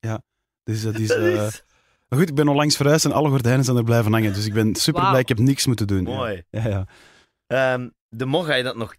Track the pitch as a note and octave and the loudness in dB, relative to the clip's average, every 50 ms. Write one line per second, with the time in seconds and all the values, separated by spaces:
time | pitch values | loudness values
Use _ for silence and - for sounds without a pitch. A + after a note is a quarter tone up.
0 | - A2 A2 A2 - _ _ _ _ _ _ _ _ - A2+ A2 G#2+ A2 G#2+ A2 | -8 -8 -8 -8 -10 _ _ _ _ _ _ _ _ -8 -6 -4 -4 -4 -4 -4
1 | A2 G#2+ - G#2 A2 A2 G#2 G#2 G#2 G#2+ A2 - - _ _ _ _ _ _ _ | -2 -2 0 0 0 0 0 0 -2 -4 -6 -10 -16 _ _ _ _ _ _ _
2 | _ _ A#2+ C#3 F#3 E3+ C#3 C#3+ D3+ D3 C#3+ C#3+ D3 D3+ C#3+ - C#3+ C#3+ D3+ D#3+ | _ _ 0 0 0 2 2 2 2 2 4 2 2 2 2 2 2 2 2 4
3 | - D3 - C3+ D3+ D3 C3+ C#3 A2+ A#2 B2+ C3+ C3+ B2 B2 A#2+ A2+ A2+ A#2 A#2 | 2 2 2 2 2 2 2 2 2 2 2 2 2 2 0 0 2 2 2 2
4 | A2 G#2+ A2 A2+ A2 G#2+ F#2+ G2+ G#2+ A2 G2+ A2+ A2 A2 - - - - D#3 F3 | 2 2 2 2 2 0 -2 -2 -4 -2 0 0 0 0 0 0 0 0 0 2
5 | F3+ G3 F#3+ C3 B2+ - B2 G#2 A#2+ C3+ C#3 - - C3+ A#2+ G#2 A2+ G2+ G2 F#2+ | 2 2 2 2 2 0 0 2 2 2 2 2 0 -2 0 0 0 0 0 0
6 | F#2 A2+ B2+ C3+ B2+ A2 G2+ F2 E2 _ - G#2+ A2+ A2+ G2+ G2 F#2+ - - - | 0 -2 -4 -6 -6 -6 -6 -8 -12 _ -8 -4 -4 -2 -2 -2 -4 -6 -12 -20
7 | - - _ _ _ _ _ _ _ _ A#2 C3 C3 C3 B2+ B2 B2 B2 - _ | -20 -20 _ _ _ _ _ _ _ _ -2 0 0 0 0 -2 -6 -10 -14 _
8 | _ _ A2+ A2+ C3 C3 C#3 E3+ F3+ D3+ C#3+ B2+ B2 C3 - A2+ A2+ G2+ - | _ _ -10 -8 -4 -2 0 -2 0 0 -2 -2 -2 -4 -6 -6 -8 -10 -10